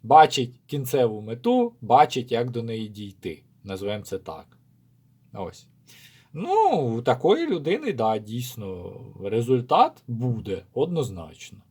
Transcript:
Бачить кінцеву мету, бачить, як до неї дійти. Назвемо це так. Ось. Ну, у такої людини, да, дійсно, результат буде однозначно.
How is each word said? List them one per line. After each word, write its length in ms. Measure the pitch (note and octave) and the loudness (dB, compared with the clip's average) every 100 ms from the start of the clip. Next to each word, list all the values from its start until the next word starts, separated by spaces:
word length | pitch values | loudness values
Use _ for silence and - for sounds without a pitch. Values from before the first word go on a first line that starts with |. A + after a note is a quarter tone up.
Бачить 560 | A2 D3 D#3+ - B2 - _ | 6 8 8 4 -4 -8 _
кінцеву 540 | D3 B2+ C#3+ A#2+ G#2+ | -8 -2 2 2 0
мету, 520 | G#2+ A#2 A#3+ B3+ A#3+ _ | -8 -4 0 2 2 _
бачить, 500 | A2 B2 D#3 C3 A#2+ | 2 6 6 2 -2
як 200 | A#2 B2 | -2 -2
до 120 | A#2+ | -4
неї 240 | A2+ A2+ A2 | -6 -8 -10
дійти. 560 | G#2 G#2 G2+ F#2 D#2 _ _ | -10 -14 -12 -12 -12 _ _
Назвемо 400 | G2 F#2+ G2+ G#2+ | -12 -8 -6 -8
це 140 | G2+ F#2+ | -8 -10
так. 400 | - - - _ _ _ _ _ _ _ _ | -10 -16 -18 _ _ _ _ _ _ _ _
Ось. 340 | G#2 F2+ - _ _ _ - - _ _ | -12 -12 -12 _ _ _ -20 -20 _ _
Ну, 480 | D3 B3 G4+ G#4 A3+ B2+ A2+ | -10 -2 2 4 2 0 -2
у 40 | |
такої 460 | B2 A#2 D#3+ A3+ E4 | 0 2 4 2 2
людини, 460 | F3+ D3 A3 D4 | -2 -2 -2 -2
да, 240 | C3+ A2 G#2+ | 0 0 0
дійсно, 800 | G#2+ A#2 B2 - G2 F#2 F#2+ F#2 - - | -4 -8 -8 -10 -10 -10 -12 -14 -18 -10
результат 800 | G2 A2 A#2 B2+ B2 D#3 D4+ - - | -2 -2 2 0 4 4 4 0 -10
буде 560 | A#2 B2 A2+ G#2+ G2 - | -4 -2 -2 -4 -8 -8
однозначно. 840 | - D#3+ E3+ A#2+ F#2 D#2 D#2 - - _ | -4 -2 -2 -4 -6 -14 -18 -20 -20 _